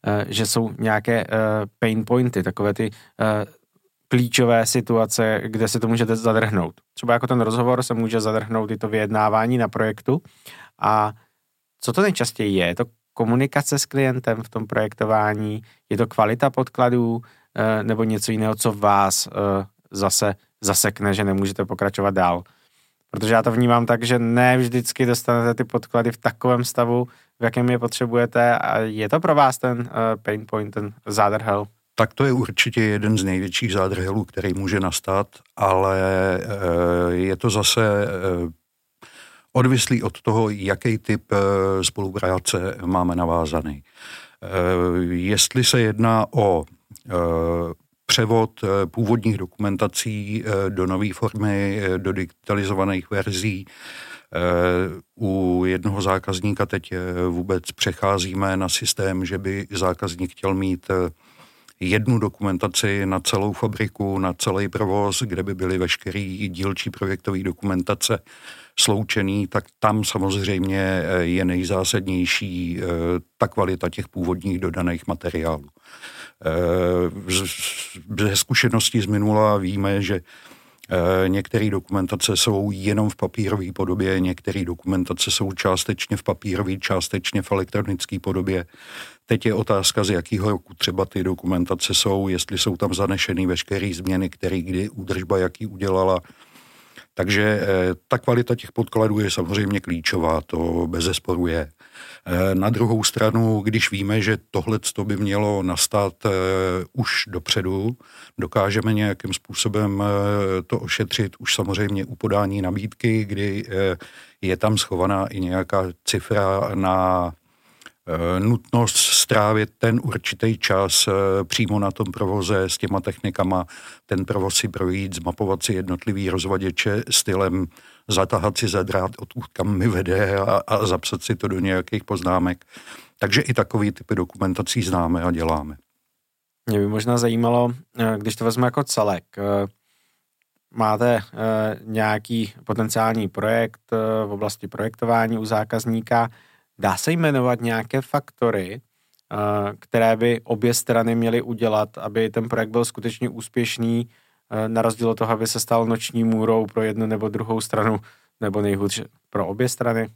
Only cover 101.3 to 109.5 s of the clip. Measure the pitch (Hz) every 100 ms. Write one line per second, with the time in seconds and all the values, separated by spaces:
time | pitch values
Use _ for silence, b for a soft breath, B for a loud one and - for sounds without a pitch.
101.3 | 87 87 82 73 _ B B B B -
102.3 | 87 95 95 98 113 113 110 107 - 110
103.3 | 113 113 107 101 107 - 98 98 107 101
104.3 | 107 _ 98 82 110 - - 104 101 104
105.3 | 101 104 101 92 - - 107 101 - 110
106.3 | 95 92 95 92 92 90 - 113 - -
107.3 | 92 - - 92 95 107 127 B B B
108.3 | - 87 - 98 104 110 107 107 95 101
109.3 | 92 _